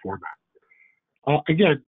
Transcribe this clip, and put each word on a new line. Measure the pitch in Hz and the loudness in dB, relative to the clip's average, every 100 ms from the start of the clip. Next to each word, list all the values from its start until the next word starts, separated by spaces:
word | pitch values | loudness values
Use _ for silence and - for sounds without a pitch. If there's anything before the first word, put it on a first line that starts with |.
format. | 95 95 87 - _ _ _ _ _ _ _ _ - | -12 -12 -14 -20 _ _ _ _ _ _ _ _ -2
Uh, | 143 - | -2 0
again, | 160 196 147 _ | 2 4 2 _